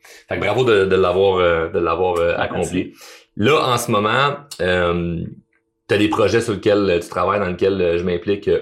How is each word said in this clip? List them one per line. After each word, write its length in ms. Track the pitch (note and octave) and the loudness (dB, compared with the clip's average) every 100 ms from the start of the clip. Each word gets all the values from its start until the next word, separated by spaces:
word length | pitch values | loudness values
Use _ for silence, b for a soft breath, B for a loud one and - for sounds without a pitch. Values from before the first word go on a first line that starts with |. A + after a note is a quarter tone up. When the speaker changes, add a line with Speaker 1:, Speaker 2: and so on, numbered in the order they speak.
| B B _ | B B _
Speaker 1:
Fait 60 | F2+ | -6
que 40 | |
bravo 220 | F2+ A2 | -2 0
de, 220 | B2+ G#2 F#2+ | 4 4 4
de 100 | F#2 | 2
l'avoir, 420 | F#2 F2+ G2 F#2 | 2 4 2 4
euh, 320 | F2 E2 D#2+ | 2 2 -2
de 100 | F#2+ | -2
l'avoir, 380 | E2 E2 F#2 F2 | -2 0 0 0
euh, 160 | E2+ | 0
Speaker 2:
Ouais, 20 | - | -2
Speaker 1:
accompli. 580 | - F#2 E2 F2+ - | -4 -4 -4 -4 -6
Speaker 2:
merci. 0 | B B B B - | B B B B -2
Speaker 1:
Là, 240 | A2 D3+ C3 | 0 2 0
en 80 | A#2+ | -2
ce 100 | A#2 | 0
moment, 460 | G#2+ G#2+ B2 C#3+ C#3 - - | 0 0 0 0 -4 -12 -4
euh, 640 | F2+ F2+ F2 F2 E2+ E2+ E2+ - _ _ _ _ - | 0 0 0 -2 -4 -6 -8 -14 _ _ _ _ -2
t'as 100 | G#2 | 0
des 120 | G#2 | 2
projets 320 | - G2+ A2 | 2 2 2
sur 120 | A2 | 0
lesquels, 340 | F#2+ G#2+ G#2 G2 | -2 0 2 2
euh, 120 | F2 | 0
tu 100 | - | -2
travailles, 300 | F2+ F2+ G2+ | -4 -2 -2
dans 80 | F#2 | -2
lesquels, 340 | F2 F#2+ F#2+ | -2 -2 0
euh, 160 | F2 E2+ | 0 0
je 60 | |
m'implique, 440 | F2+ F2 - G2+ - | -2 -4 -2 -4 0
euh, 140 | E2+ | -2